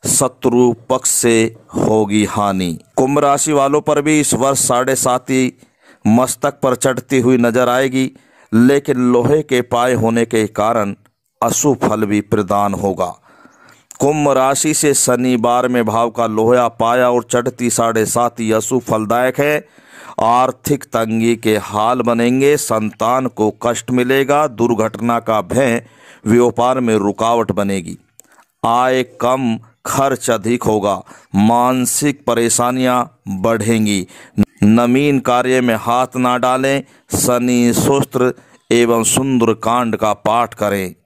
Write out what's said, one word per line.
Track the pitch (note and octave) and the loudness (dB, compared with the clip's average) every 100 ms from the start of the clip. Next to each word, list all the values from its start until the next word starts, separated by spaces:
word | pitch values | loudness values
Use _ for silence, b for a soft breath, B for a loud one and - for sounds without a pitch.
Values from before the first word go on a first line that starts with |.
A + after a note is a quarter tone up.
शत्रु | - - C3 - B2+ A#2+ B2 A2+ - | -2 -2 -2 -2 0 4 2 2 -4
पक्ष | C3 - | -4 -2
से | - A#2+ A2+ A2+ A#2 _ | 0 2 2 2 -4 _
होगी | - - A2 G#2 G#2+ | -4 0 0 2 0
हानि। | G2+ - G2+ F#2+ F#2 D#2+ _ - | 0 -2 -2 -2 -4 -6 _ -2
कुंभ | C3 C#3+ | 0 2
राशि | C#3+ C#3+ D#3+ | 2 0 0
वालों | D3 C#3 D3 | 0 2 0
पर | D3 D3 | 0 -2
भी | C#3+ D#3 | 2 0
इस | C#3 | 0
वर्ष | A2+ C3+ C#3 | 0 0 0
साढ़े | - B2 B2+ C3 | 0 0 0 -2
साती | C3 B2+ - C3 B2+ - b b b b | -2 -2 -2 -2 -2 -4 b b b b
मस्तक | G#2+ A2+ B2+ - C#3+ - | 2 2 2 -2 -4 -2
पर | C3+ | -2
चढ़ती | B2 C3+ B2 - C3 | 0 -2 -4 -2 0
हुई | A#2+ B2+ | 2 2
नजर | A#2+ A#2 B2 | 2 2 0
आएगी, | B2 C3+ C3 C3 - b b b | 0 0 -2 -4 -8 b b b
लेकिन | A2 B2 C#3 C#3 B2+ B2 | 4 4 4 0 0 2
लोहे | B2 A#2+ D3+ | 2 2 0
के | D3 B2 | 0 -2
पाए | A#2+ A#2+ B2 | 0 -2 0
होने | A#2+ A2+ A#2 | 0 0 0
के | A2+ A2+ G#2+ | 0 0 -2
कारण | - G#2+ A#2 G2+ G2 _ _ _ _ | -2 0 0 -2 -6 _ _ _ _
अशुभ | A#2 - D3+ B2+ | -4 0 0 0
फल | - G#2+ | -2 -2
भी | G#2+ G#2 | 0 -2
प्रदान | G#2 G#2+ F#2+ G2+ G2+ | 0 -4 0 0 -2
होगा। | F#2 G2 F2 F2+ - B B B B B B B - | -2 -4 -2 -4 -6 B B B B B B B -2
कुंभ | C#3 D3+ C#3+ | -2 0 0
राशि | C3+ C3 C#3 D#3 | 2 0 0 -2
से | D3+ D3 | 0 0
शनि | C3+ - B2 B2+ B2+ | 0 0 0 0 0
बारहवें | A#2+ B2 B2 B2 A2 | 2 0 0 0 0
भाव | A2 A#2 | 0 -2
का | G#2+ A2+ | -2 -2
लोहा | G#2+ A2+ B2 A#2 | 0 2 2 2
पाया | A#2 A2+ A#2+ B2 | 0 0 2 2
और | B2 A#2 | 0 0
चढ़ती | B2 A#2+ A2+ B2 | -2 -2 -4 -4
साढ़े | - A#2 A2+ G#2 | 0 0 0 0
साती | A#2 A#2+ - A2 | 0 -2 -4 -2
अशुभ | A2 - C3 | -2 0 -4
फलदायक | A#2 A2 G#2+ G#2+ A#2+ B2+ | -2 -4 -2 0 -2 -2
है। | D3 D3+ - B B B B B | -2 -2 -6 B B B B B
आर्थिक | A2 A#2+ B2+ B2 - D3 - | 0 2 0 -2 -4 -4 -2
तंगी | A#2 A2+ A2+ A2+ A2+ | -4 -2 0 0 0
के | A2 G#2+ | 0 -2
हाल | - G#2 A2 B2+ | -2 -2 0 0
बनेंगे, | A#2 A#2 A#2 B2+ C#3 D3 | 0 0 0 2 2 2
संतान | - A2 G#2+ - A2 B2+ B2+ | 0 -2 -4 -4 -2 0 -4
को | - G#2+ - | -2 -2 0
कष्ट | A#2+ A#2 - | -4 -4 -2
मिलेगा, | B2 B2 C3+ C3+ C#3+ D3+ | -2 0 0 0 0 0
दुर्घटना | A2 A#2 A2 F2+ - A#2 A#2 | 0 0 2 0 -2 -4 -4
का | A2+ A2 | -2 -4
भय, | F2+ A#2 C3+ A#2 - B B B A2 | -2 -2 0 -2 -6 B B B 0
व्यापार | A#2 A#2+ A2 A#2+ C3 | 4 4 2 0 0
में | A#2+ A2 | 0 0
रुकावट | G2+ G2 A2 A#2 G#2 | 0 -2 0 0 0
बनेगी, | F#2+ G2 G2 E2 F2 _ _ b b b _ | -2 -2 -4 -8 -16 _ _ b b b _
आय | A#2 A#2 B2+ C3 B2 - | 0 0 2 0 -4 -4
कम | A#2+ C3 B2+ A2+ b b - | -2 0 -2 -4 b b -8
खर्च | - C3+ B2 - | -2 -2 -2 -2
अधिक | A2+ G2+ A#2+ | -2 0 -2
होगा, | - G#2+ G2+ F#2 - B B G2 | 0 0 0 -4 -8 B B 0
मानसिक | G#2+ A#2+ B2 C3 B2 - D3 C#3+ - | 2 2 2 0 -2 -2 -2 -4 -2
परेशानियां | A#2 A#2 - A#2+ B2+ B2+ B2 A#2+ _ - F#2+ | 0 0 0 -2 0 0 0 -4 _ -10 -4
बढ़ेंगी। | G#2+ A2+ G#2 A2+ G#2+ G2+ F2+ B B - G2+ _ | -2 -2 0 0 0 -2 -4 B B -2 -2 _
नवीन | G#2 A2+ A#2+ B2+ D3 C#3 | 4 4 4 2 2 0
कार्य | B2+ B2 B2+ C3 | 0 0 2 0
में | B2 A2 | 0 -2
हाथ | A2+ B2 B2+ B2+ | -2 -2 -2 -2
ना | B2 B2 | -2 0
डालें, | B2+ C3 C3+ C#3 - b b - | 0 0 0 -2 -6 b b -4
शनि | - B2 B2 B2 A#2+ | 0 0 2 2 2
स्तोत्र | A#2 - C#3 C3+ B2+ B2+ - b b _ | 2 0 0 0 0 -2 -2 b b _
एवं | A#2 A#2+ A#2 | 2 2 2
सुंदरकांड | A2 - C3+ C3 A2+ A2 A2+ A#2+ A#2+ G#2+ | 0 -2 0 0 2 0 0 -2 -2 -2
का | G#2+ | -2
पाठ | G2+ - A#2 A2+ | -2 -2 0 -2
करें। | - G#2 G2 F#2 E2+ | -2 -2 -2 -6 -10